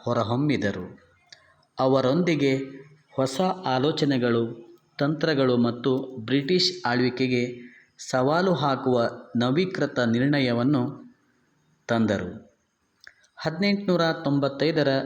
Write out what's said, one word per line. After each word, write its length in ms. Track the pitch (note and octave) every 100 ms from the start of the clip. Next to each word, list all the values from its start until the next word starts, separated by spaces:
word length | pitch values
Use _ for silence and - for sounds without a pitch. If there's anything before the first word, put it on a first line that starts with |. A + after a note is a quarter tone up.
ಹೊರಹೊಮ್ಮಿದರು. 1000 | A#2+ A#2 A2 A#2+ D3 A2+ G2 F#2+ F2 - _ _ - - _ _ _ -
ಅವರೊಂದಿಗೆ 760 | C3+ C3+ B2+ D#3 F3 D3+ C#3 C3+ C3+ - - - _
ಹೊಸ 260 | - C3+ - F#3 F#3
ಆಲೋಚನೆಗಳು, 1120 | C3+ B2+ C#3+ D#3 C#3+ C3 A#2+ A#2 A2+ - - - _ -
ತಂತ್ರಗಳು 580 | C#3+ D#3 D#3+ C#3 C3 B2
ಮತ್ತು 600 | A#2+ A#2+ C3+ C3 - B2+
ಬ್ರಿಟಿಷ್ 680 | A2 C#3 C#3 F3+ - - B2
ಆಳ್ವಿಕೆಗೆ 720 | A#2+ B2+ B2 C3 B2 B2 A#2+ - - _ - -
ಸವಾಲು 420 | C3 C3 E3 F#3
ಹಾಕುವ 580 | D#3 C#3+ C3 C3 B2 A#2 - - A#2
ನವೀಕೃತ 640 | B2 C#3+ F#3 - C#3+ -
ನಿರ್ಣಯವನ್ನು 1160 | A#2+ A#2 C3+ C#3+ B2+ A#2 B2 C#3+ - - - _ _ _ _ _ _ _ -
ತಂದರು. 580 | A#2 G#2+ G2 F2+ - - _ _ _ _ _ - _ _ -
ಹದಿನೆಂಟುನೂರ 760 | D#3+ E3+ G3+ G3+ G3+ F3 E3
ತೊಂಬತ್ತೈದರ 760 | D#3+ C#3+ C#3 C#3 - D3 D#3+ C#3 C3+